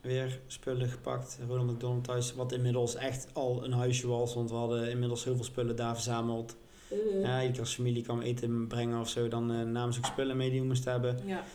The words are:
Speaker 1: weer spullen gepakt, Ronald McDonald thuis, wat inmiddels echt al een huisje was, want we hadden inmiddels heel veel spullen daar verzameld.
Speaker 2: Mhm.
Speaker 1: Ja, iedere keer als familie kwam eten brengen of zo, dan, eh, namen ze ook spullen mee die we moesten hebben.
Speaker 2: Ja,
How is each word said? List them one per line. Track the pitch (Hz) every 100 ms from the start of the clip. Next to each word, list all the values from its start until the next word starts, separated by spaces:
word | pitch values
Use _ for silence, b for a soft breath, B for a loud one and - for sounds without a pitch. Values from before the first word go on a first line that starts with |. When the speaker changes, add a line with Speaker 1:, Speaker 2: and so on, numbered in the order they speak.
Speaker 1:
weer | 127 127 131 131 -
spullen | - - 123 123
gepakt, | 123 131 127 127 - 120
Ronald | 127 123
McDonald | 117 123 123
thuis, | 123 123 120 127
wat | 127
inmiddels | 127 123 123 120 -
echt | 135 127 -
al | - 127 123
een | 127
huisje | 123 123 127 123
was, | 120 120
want | 120 117
we | 117
hadden | 117 117 117
inmiddels | 123 123 117
heel | 131 123
veel |
spullen | 110 - 120 117
daar | 117
verzameld. | 117 123 117 117 117 117 - B B B
Speaker 2:
Mhm. | 202 214 196
Speaker 1:
Ja, | 190 127
iedere | 131
keer | 123
als | 117
familie | - 123 120
kwam | 117 120
eten | 120 123 120 117 113
brengen | 120 120 117
of | 117
zo, | - 117
dan, | 117 117
eh, | 117
namen | 117 117 120
ze | 120
ook | 120
spullen | - 135 131
mee | 131
die | 131
we | 131
moesten | 127 127
hebben. | 123 123 123 196
Speaker 2:
Ja, | 180 -